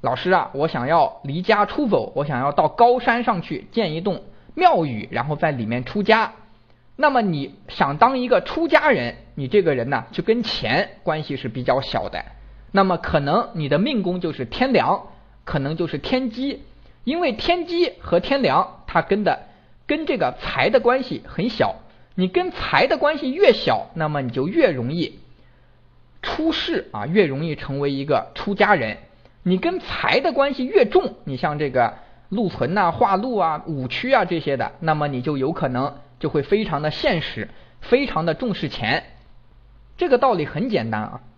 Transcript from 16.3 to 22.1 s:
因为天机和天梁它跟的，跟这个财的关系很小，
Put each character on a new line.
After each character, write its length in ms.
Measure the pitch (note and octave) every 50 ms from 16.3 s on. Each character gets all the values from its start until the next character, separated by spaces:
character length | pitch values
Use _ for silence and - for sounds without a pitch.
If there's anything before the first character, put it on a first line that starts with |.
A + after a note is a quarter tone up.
| G#3+ A#3+ C4 C#4 C4 - - - - - - - - _ -
因 160 | A#3 D4 E4+
为 120 | F4+ C#4+
天 340 | A3 A3 - - E4+ F4+ E4+
机 280 | F4 F4 E4+ F4 D4 - -
和 200 | - - E3+ F3+
天 240 | F#3 - C#4 C#4 B3
梁 400 | D3+ C3 D#3+ - - - - -
它 160 | - - E3
跟 220 | D#3+ - G3 G#3 G#3
的， 160 | E3+ - - - - - - _ _ - - -
跟 180 | - C#4+ D#4+ D#4+
这 140 | D4 C#4+ G#3+
个 160 | D#3+ B2+ B2+ -
财 300 | - - - - C3 -
的 100 | A3+ B3+
关 220 | A3 A#3+ B3 C4+
系 220 | B3+ - D#3 A#2+ -
很 240 | - - - G3+ B3
小， 280 | - - A2 G2+ - - - - - - - _